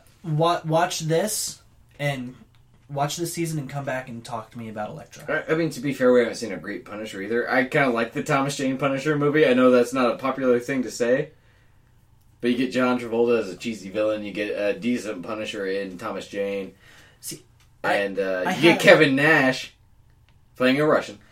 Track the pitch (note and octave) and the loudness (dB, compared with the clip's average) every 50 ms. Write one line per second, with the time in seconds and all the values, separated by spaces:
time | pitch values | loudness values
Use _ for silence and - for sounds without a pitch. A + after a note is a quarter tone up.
0 | _ _ _ _ - E3 D3+ D3 E3 F3 - - - D#3 D#3+ C3+ C#3+ - - - | _ _ _ _ -6 -4 0 2 2 2 2 0 -2 0 2 2 2 2 -2 -4
1 | D#3+ D#3 D#3+ E3 G3 G#3+ - - - - - - _ _ _ _ - _ _ - | -2 0 2 2 2 0 -2 -4 -6 -6 -8 -12 _ _ _ _ -20 _ _ -6
2 | C#3+ C#3+ C#3 B2+ B2 B2 B2+ - - _ _ - - _ _ _ _ - D3 C#3 | -4 -4 -4 -4 -8 -12 -14 -18 -20 _ _ -20 -20 _ _ _ _ -10 -4 -2
3 | D3 D3+ - E3+ E3+ E3 - E3+ E3 D#3 D#3+ D3+ C3+ C3 C#3+ C#3 C3+ C3+ B2+ C3 | -2 -2 -2 -4 -6 -6 -4 -4 -4 -4 -4 -6 -6 -6 -8 -8 -6 -6 -6 -6
4 | B2+ - A#2 A#2 A#2 - A#2+ A2 G#2+ - - A#2+ A2+ A2 G#2 G#2+ G#2+ G#2+ - - | -8 -10 -12 -14 -12 -10 -10 -10 -10 -12 -14 -14 -12 -10 -8 -8 -8 -8 -10 -14
5 | - - - - - - D3 D#3 - - D#3+ E3 E3 D#3 - B2+ B2 C#3+ B2 - | -16 -18 -20 -16 -6 -4 -4 -4 0 -2 0 0 0 -2 -4 -4 -6 -6 -2 2
6 | B2+ B2+ B2 B2 A#2 A2 G2+ - A#2 G#2+ F#2 E2 D#2+ G2+ G2+ F2 - - G#2 G#2+ | 4 6 6 6 4 2 -2 -6 -6 -8 -8 -8 -8 -10 -10 -10 -10 -12 -12 -10
7 | A2 A2 G#2 G2 G2 G#2+ A#2 A#2+ A#2+ - A#2+ C3 B2+ C3 - D#3 C#3 C3 A2+ A2+ | -10 -10 -8 -10 -6 -2 -2 -2 0 0 0 0 0 2 2 2 2 2 2 0
8 | A#2 - - D3 C3 - D3 C3+ C3+ C#3+ - - C3+ C4 C4+ - D3 C3+ C3+ C3+ | -2 -2 -4 -6 -4 0 0 0 0 -2 -2 -2 -2 -2 -2 0 -2 -2 -2 -2
9 | C#3 D#3 D3 C#3+ C#3+ D3 C#3+ D3+ D#3 C3 B2 B2+ B2+ B2+ B2 B2 A#2+ - C3 C3+ | 0 0 0 2 2 2 4 4 6 6 6 6 6 6 6 6 4 2 0 0
10 | B2 A#2 A2+ - C3 C3+ B2 C#3 C3 B2+ A#2+ B2 B2 - C#3 C3 A#2 G#2+ - - | 0 0 0 0 -2 -4 -2 0 2 2 2 2 2 -2 -2 -2 -2 -4 -2 -2
11 | A#2+ A#2 B2+ C#3+ D#3 - - _ _ _ _ _ _ _ _ _ _ _ _ _ | 2 2 2 2 0 -4 -10 _ _ _ _ _ _ _ _ _ _ _ _ _
12 | _ _ _ _ _ _ _ - - A#2+ B2 B2 C3 B2 - B2+ B2+ B2 B2 A#2 | _ _ _ _ _ _ _ -4 -2 0 0 0 -2 -2 0 0 2 2 0 0
13 | A#2+ A2+ A2+ A#2 A#2+ A#2+ A#2+ A2 G#2 F#2+ F2 - - A#2+ A2 G2 F#2+ G2 F#2 A2 | -2 -2 2 2 4 4 4 2 0 -2 -8 -10 -8 -8 -8 -8 -10 -8 -4 -2
14 | G#2+ G#2+ G#2+ G#2 G#2 G2+ F#2+ G#2+ G#2 G#2 - G2+ G#2 G#2 F#2+ F2+ F#2+ A#2+ B2 A2+ | 0 0 0 -2 -6 -8 -6 -6 -4 -4 -4 -2 -2 -2 -2 -2 -2 -2 -2 -2
15 | G2+ G#2+ G#2+ F2+ - - A2 G#2+ G#2+ G2+ A2 G#2 G2 F#2+ G2 G2 G2 F#2+ F#2 F2 | -4 -6 -10 -10 -8 -10 -8 -8 -8 -8 -6 -6 -4 -4 -4 -4 -6 -8 -10 -10
16 | A2+ G#2+ G2 F#2+ F2 - - G2+ G2+ G2+ G2+ G2 F#2+ F#2 - _ _ - - - | -10 -8 -8 -8 -10 -10 -6 -4 -4 -4 -4 -6 -8 -10 -14 _ _ -20 -20 -20
17 | - - _ _ - - - - - _ _ _ _ _ _ _ - - G#2 G2+ | -20 -20 _ _ -14 -14 -14 -14 -18 _ _ _ _ _ _ _ -2 -2 0 0
18 | G2+ G2 F#2+ G2 F#2+ F#2+ F#2 F#2 F2+ - F#3 - D3+ E3+ D#3+ - - G3+ F3 D3+ | 0 -2 -2 -4 -2 -2 -2 -2 -2 -2 -2 4 6 6 6 6 8 8 8 8
19 | D#3 C#3+ C3 C#3 C#3+ D#3+ D#3+ D3 C3+ C3 B2+ - - - - _ _ _ _ _ | 8 4 4 2 4 4 4 4 4 2 0 -2 -8 -14 -18 _ _ _ _ _
20 | _ _ _ _ _ _ _ _ _ _ _ - B2+ B2+ C3 C#3+ D3+ D#3 C3 - | _ _ _ _ _ _ _ _ _ _ _ 0 2 2 4 4 4 4 4 2
21 | - - G#2 - - _ | 0 -2 -14 -16 -20 _